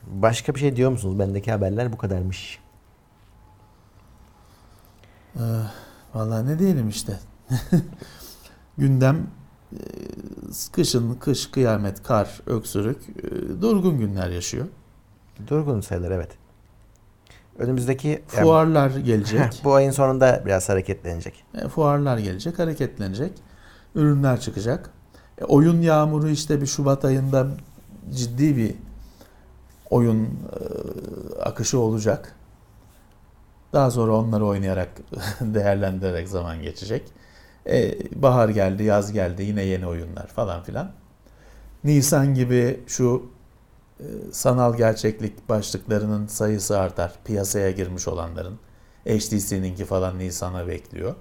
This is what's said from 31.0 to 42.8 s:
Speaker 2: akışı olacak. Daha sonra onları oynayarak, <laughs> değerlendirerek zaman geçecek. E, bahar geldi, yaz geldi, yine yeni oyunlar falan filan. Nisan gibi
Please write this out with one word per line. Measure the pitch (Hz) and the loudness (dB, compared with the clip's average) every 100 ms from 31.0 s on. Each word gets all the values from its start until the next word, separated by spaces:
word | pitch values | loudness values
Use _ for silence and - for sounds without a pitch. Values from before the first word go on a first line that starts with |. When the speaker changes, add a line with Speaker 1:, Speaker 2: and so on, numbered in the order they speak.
| - - - - | -10 -12 -10 -6
Speaker 2:
akışı | - - 113 135 | -4 -2 0 2
olacak. | 110 110 107 92 - - - - _ - - - - _ - - - _ _ | 2 2 0 -2 -4 -20 -20 -20 _ -20 -20 -20 -20 _ -20 -20 -20 _ _
Daha | 156 131 | 2 2
sonra | 120 113 | 2 2
onları | 110 113 107 107 | 2 2 2 2
oynayarak, | 101 95 92 90 - - - | 0 0 -2 -4 -8 -14 -8
<laughs> | 101 104 | -8 -4
değerlendirerek | 117 107 101 98 98 95 95 87 87 | -2 0 2 2 0 -2 -2 -4 -4
zaman | 95 87 82 | -4 -4 -6
geçecek. | 80 78 95 123 - - - - - - - | -8 -10 -6 -8 -8 -20 -20 -20 -20 -14 0
E, | - 113 - - - | 2 2 -2 -8 0
bahar | 135 123 110 | 4 6 4
geldi, | 107 95 98 | 4 0 0
yaz | 107 104 101 | 2 2 2
geldi, | 104 90 90 | -2 -2 -2
yine | 98 104 | -4 -2
yeni | 95 92 90 | -2 -2 -4
oyunlar | 85 82 - - | -6 -8 -12 -10
falan | - 107 87 | -6 -6 -6
filan. | 87 117 185 - _ _ - - - - - - | -8 -8 -10 -14 _ _ -20 -20 -20 -20 -20 -4
Nisan | 143 147 135 151 139 | 4 4 4 4 4
gibi | 131 123 123 120 - | 2 4 4 2 0